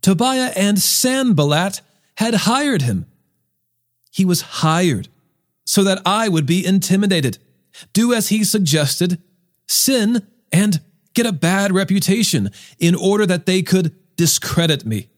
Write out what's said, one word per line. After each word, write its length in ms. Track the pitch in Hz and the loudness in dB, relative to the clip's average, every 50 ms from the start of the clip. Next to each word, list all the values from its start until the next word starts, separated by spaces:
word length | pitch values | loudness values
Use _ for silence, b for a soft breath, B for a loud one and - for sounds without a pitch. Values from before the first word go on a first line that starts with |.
Tobiah 520 | - 190 196 160 233 254 262 262 254 247 - | 2 2 2 2 0 -2 0 -2 -2 -4 -2
and 260 | 185 196 202 208 196 | -2 0 0 0 0
Sanballat 1000 | 185 - - - - 254 254 269 269 247 208 143 147 147 147 151 180 196 - - _ _ _ _ _ _ _ | 0 -2 -2 0 0 0 0 0 0 0 2 2 2 2 2 0 0 -2 -6 -10 _ _ _ _ _ _ _
had 180 | - 220 233 226 | -4 -2 -2 0
hired 480 | 196 - 202 233 269 294 294 262 180 | 0 0 0 0 0 0 0 0 0
him. 240 | 135 120 101 92 - - _ _ _ _ _ _ _ _ _ _ _ _ _ _ _ _ _ _ _ _ | 0 0 -2 -4 -6 -8 _ _ _ _ _ _ _ _ _ _ _ _ _ _ _ _ _ _ _ _
He 160 | _ - 190 | _ -2 0
was 160 | 185 175 165 - - - - - | 0 0 -2 -2 -8 -6 -2 0
hired 460 | 160 160 170 185 175 135 95 139 - _ _ _ _ _ _ _ _ _ _ _ | 0 0 2 0 0 -2 -2 -6 -10 _ _ _ _ _ _ _ _ _ _ _
so 180 | - - 202 196 | -2 0 0 2
that 180 | 196 190 185 - | 0 0 -2 -2
I 240 | 180 196 214 226 220 | -2 -2 0 0 0
would 160 | 180 160 151 | 0 0 0
be 200 | 131 170 185 185 | 0 -2 -2 0
intimidated, 720 | 185 190 196 - - 185 190 208 202 190 165 135 127 95 - _ _ _ _ _ _ B B B B _ | 0 0 0 0 0 0 0 2 2 0 0 0 -2 -4 -6 _ _ _ _ _ _ B B B B _
do 200 | 202 226 240 240 | 0 2 2 0
as 160 | 226 208 - | 0 0 -2
he 140 | 202 220 214 | 0 0 0
suggested, 800 | - - 214 190 151 139 156 147 135 - - 180 180 180 170 _ _ _ _ _ _ _ _ _ - | 0 0 0 0 0 2 0 0 0 0 -2 -2 -2 -2 -4 _ _ _ _ _ _ _ _ _ -4
sin, 580 | - - - - 269 247 214 214 240 240 190 _ _ _ _ _ | -2 -2 0 0 0 2 2 2 0 0 -2 _ _ _ _ _
and 300 | - 170 202 214 190 156 - _ _ _ _ _ _ | 0 2 2 2 0 0 -2 _ _ _ _ _ _
get 120 | - 160 | -2 0
a 60 | 226 196 | 0 -2
bad 400 | 143 - 165 185 196 202 202 185 | -2 0 0 0 2 0 0 0
reputation 760 | 185 196 - 190 202 - - 190 226 220 - - 135 98 101 B B B B B B | 0 0 0 0 -2 0 0 0 0 0 0 0 0 -2 -2 B B B B B B
in 160 | 165 170 175 | 2 2 2
order 300 | - - 190 202 208 214 | 2 2 0 2 2 2
that 200 | 180 180 175 - | 0 0 -2 0
they 160 | - 185 190 | 0 0 0
could 320 | 175 - - 185 180 160 - _ _ _ _ | 0 2 2 2 2 0 -4 _ _ _ _
discredit 680 | - 170 160 - - - - - - 170 160 151 131 - | -2 0 0 0 -2 -4 -2 -2 0 2 0 0 -2 -2
me. 240 | 110 110 101 90 _ _ | -6 -6 -6 -8 _ _